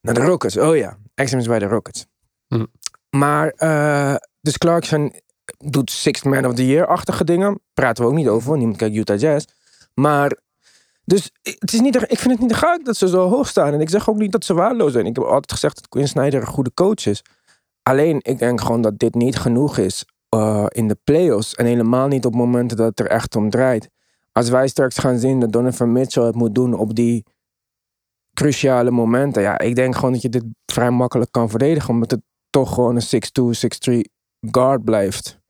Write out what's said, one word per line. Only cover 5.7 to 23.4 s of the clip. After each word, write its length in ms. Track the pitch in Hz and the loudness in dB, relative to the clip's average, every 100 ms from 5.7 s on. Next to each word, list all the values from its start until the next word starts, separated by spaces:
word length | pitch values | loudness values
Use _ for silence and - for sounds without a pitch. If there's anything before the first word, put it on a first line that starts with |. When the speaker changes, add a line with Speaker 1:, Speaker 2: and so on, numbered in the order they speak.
| 143 131 | -2 -2
Speaker 1:
Sixth 340 | - - 127 | -2 -2 0
Man 220 | 139 135 127 | 0 0 0
of 80 | |
the 120 | 120 131 | 0 2
Year-achtige 580 | 143 175 175 - - | 2 2 0 -2 -2
dingen. 360 | 165 175 202 196 _ | 0 2 0 -2 _
Praten 300 | - 131 117 | -2 0 2
we 60 | 120 | 0
ook 60 | 147 | 2
niet 120 | 135 | 2
over, 180 | 107 117 | 0 0
want 120 | 156 | 0
niemand 200 | 117 101 | 0 -2
kijkt 180 | 110 107 | -2 -2
Utah 220 | 107 104 | -2 0
Jazz. 280 | 151 147 - _ _ _ _ | 2 0 -4 _ _ _ _
Maar, 420 | - 143 147 143 - _ _ _ _ _ _ | 0 2 2 0 -2 _ _ _ _ _ _
dus, 260 | - 190 - _ - | 0 0 0 _ -16
i-, 80 | - | -8
het 140 | - | -4
is 80 | 226 | 0
niet, 160 | 262 254 | 2 0
ik 220 | - - | -2 -2
vind 120 | 254 | 0
het 80 | 247 | 0
niet 140 | 240 | 0
gek 260 | - 311 349 | 0 0 0
dat 120 | 262 220 | -4 -2
ze 120 | 185 | 0
zo 200 | 180 185 | 2 2
hoog 200 | 247 269 | 2 0
staan. 240 | - 147 | 0 2
En 80 | 147 | 0
ik 100 | 156 | 0
zeg 180 | 196 - | 0 0
ook 60 | 208 | 0
niet 140 | 208 | -2
dat 120 | 202 | -2
ze 100 | - | -2
waardeloos 380 | 165 196 247 160 | 0 0 2 0
zijn. 140 | 123 95 | 0 -2
Ik 100 | 117 | -4
heb 80 | |
altijd 280 | - 135 - | 0 0 0
gezegd 220 | - 147 | -4 -4
dat 140 | - - | -4 -8
Quinn 200 | 120 139 | -4 -2
Snyder 320 | 151 135 139 | 0 0 -2
een 60 | 113 | -4
goede 280 | - 123 | -4 -4
coach 320 | - 185 220 - | 0 0 2 -2
is. 160 | 101 _ _ _ _ _ _ | -4 _ _ _ _ _ _
Alleen, 360 | - 135 160 147 | 0 2 2 0
ik 160 | - 127 | -2 -2
denk 220 | 117 120 | 0 0
gewoon 200 | 107 117 | 0 0
dat 160 | 110 104 | 0 0
dit 160 | 117 | -2
niet 220 | 120 120 120 | 2 0 0
genoeg 400 | 127 117 143 135 | 0 0 0 0
is, 260 | 95 - - _ _ | -2 -4 -14 _ _
eh, 380 | 113 107 107 104 | 0 0 0 -2
in 200 | - 110 | -2 -2
de 80 | 107 | -2
playoffs. 500 | - 151 180 104 113 | 0 2 4 0 -2
En 120 | - 120 | -2 0
helemaal 420 | 120 113 127 135 | 2 2 2 0
niet 160 | 139 | 0
op 100 | 120 | -2
momenten 420 | 113 120 123 120 113 | 0 0 0 0 0
dat 100 | 113 | 0
het 140 | 101 | 0
er 60 | 98 | -2
echt 300 | 113 - | -2 -2
om 140 | 113 | -2